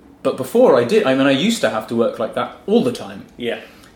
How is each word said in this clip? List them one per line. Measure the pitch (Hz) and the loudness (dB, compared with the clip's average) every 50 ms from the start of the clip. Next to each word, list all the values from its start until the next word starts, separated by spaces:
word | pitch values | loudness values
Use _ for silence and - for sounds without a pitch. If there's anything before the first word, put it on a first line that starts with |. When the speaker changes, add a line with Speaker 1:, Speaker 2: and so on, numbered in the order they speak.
| - - - _ - | -20 -20 -16 _ -6
Speaker 1:
but | 135 - | -4 -4
before | - 131 - - 226 254 214 151 | -4 -6 -2 2 4 6 6 6
I | 123 120 | 4 4
did, | 120 208 220 - 131 | 2 2 2 2 2
I | 131 | 2
mean, | 135 135 | 2 2
I | 139 | 2
used | 135 131 160 220 226 - | 2 2 0 0 0 0
to | - 110 | -2 -2
have | 117 110 113 - | -2 -4 -6 -4
to | 120 | -2
work | 117 113 107 - - | -2 0 0 -2 -4
like | 113 107 - | -8 -6 -6
that | 127 120 - - - - | -6 -8 -8 -10 -12 -4
all | - 202 233 - | 0 0 2 2
the | 127 | 0
time. | - - 107 98 101 95 - - - - | -2 -6 -10 -14 -16 -16 -18 -20 -14 -10
Speaker 2:
Yeah. | 123 117 113 - - - - - - - - | -8 -8 -8 -8 -10 -16 -20 -20 -20 -20 -16